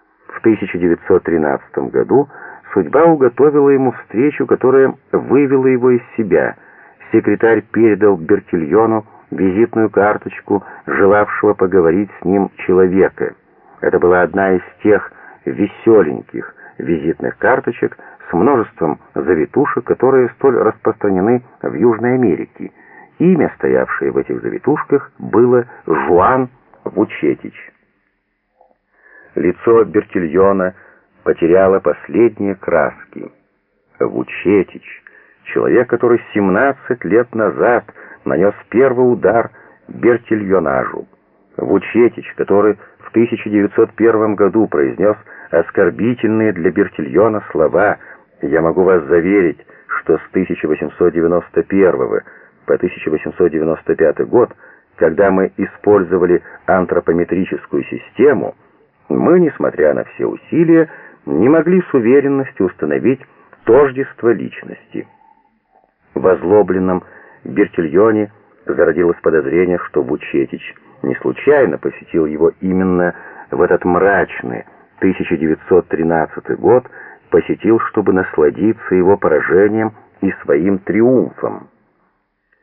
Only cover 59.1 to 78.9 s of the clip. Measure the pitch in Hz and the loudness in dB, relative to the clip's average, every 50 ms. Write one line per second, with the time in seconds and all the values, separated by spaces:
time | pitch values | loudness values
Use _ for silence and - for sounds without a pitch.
59.1 | 67 64 65 127 170 185 175 151 - - 71 65 - - 76 76 69 60 57 - | -2 0 2 4 4 4 4 2 0 -2 -6 -4 -2 0 0 0 0 -2 -4 -10
60.1 | - - 60 53 - - _ - - - - 160 165 165 156 156 - - - - | -8 -8 -6 -6 -6 -8 _ -4 -2 0 2 4 4 2 2 0 -4 -18 -20 -20
61.1 | - _ - 76 71 76 101 131 156 160 156 170 180 185 175 - - 135 110 113 | -20 _ -10 -6 -2 0 2 2 2 2 2 2 2 0 0 0 0 0 2 4
62.1 | 131 143 135 139 139 139 131 127 - - 95 90 - - 80 76 73 67 67 110 | 2 2 2 2 -2 -4 -4 -6 -6 -4 -4 -4 -4 -6 -6 -4 -4 -2 0 -2
63.1 | 135 135 - - _ _ _ _ _ - - - 113 135 147 139 127 131 135 - | -2 -2 -6 -18 _ _ _ _ _ -6 0 4 4 4 4 4 0 -4 -8 -8
64.1 | - - - 117 117 95 - - - - - - - - _ _ - 53 - - | -8 -4 0 0 0 0 -4 -10 -12 -14 -18 -18 -18 -20 _ _ -14 -14 -14 -16
65.1 | _ _ _ _ _ _ _ _ _ _ _ _ _ _ _ _ _ _ _ _ | _ _ _ _ _ _ _ _ _ _ _ _ _ _ _ _ _ _ _ _
66.1 | - 69 67 92 92 80 - 87 101 107 101 90 92 95 92 92 92 92 - - | -6 -2 0 0 0 0 0 2 4 4 4 2 0 -2 -2 -2 -2 -4 -6 -10
67.1 | - - - - _ _ - - - - 101 87 - - 82 78 71 92 107 113 | -20 -20 -20 -20 _ _ -16 -8 -2 -2 -2 -2 -2 -4 -4 0 2 2 2 4
68.1 | 107 107 104 104 _ _ _ _ _ _ - - - 67 80 78 78 78 87 85 | 2 0 -2 -4 _ _ _ _ _ _ -10 -6 -2 0 0 0 2 0 0 0
69.1 | 85 - - 82 80 80 71 69 76 85 92 87 90 87 - - - 76 67 62 | 0 -2 -2 0 0 0 0 0 0 0 0 0 -2 -4 -6 -6 -4 -4 -4 -4
70.1 | 67 64 - - - 73 67 65 - - - - - _ _ _ _ _ - 67 | -4 -8 -8 -6 -4 -4 -4 -4 -6 -14 -16 -16 -20 _ _ _ _ _ -6 -6
71.1 | 65 - - 67 64 - - - 147 143 127 90 71 67 - 69 - - - - | -6 -4 -6 -6 -6 -4 0 2 2 2 2 0 -2 -4 -6 -8 -10 -12 -12 -6
72.1 | - 85 78 76 76 76 78 85 - _ - 95 92 92 95 92 90 90 87 87 | -4 -2 -2 -2 -2 0 0 0 0 _ -4 -2 -2 0 0 0 0 0 0 -2
73.1 | - - - - - - - - - 67 87 87 90 - - 90 87 87 92 101 | -2 -6 -14 -20 -20 -20 -14 -8 -2 0 0 2 2 0 0 0 0 2 2 2
74.1 | 101 95 - - - - - 62 60 55 - _ _ _ _ _ _ - - 95 | 2 2 -2 -2 -6 -10 -10 -10 -10 -10 -12 _ _ _ _ _ _ -4 -2 -2
75.1 | 92 - 82 - 90 73 76 78 78 - - - 95 87 - - - 78 82 82 | -2 -2 -4 -4 -4 -2 -2 -2 -2 -2 -2 2 2 2 2 0 -4 -4 -2 0
76.1 | 85 82 78 - - - - - 60 - - 95 120 127 - - - - - - | 0 0 -2 -4 -6 -12 -10 -10 -6 -2 0 2 2 2 0 -4 -14 -20 -20 -20
77.1 | - - _ - - 87 - - 78 - - 104 113 113 - - - 110 95 101 | -20 -20 _ -2 0 0 0 -2 -4 -4 0 0 0 0 0 -2 -4 -4 0 0
78.1 | 98 92 90 - - - 76 73 69 - 90 110 110 110 - - | 0 0 0 -2 -2 0 0 0 0 0 -2 -2 -2 -2 -4 -2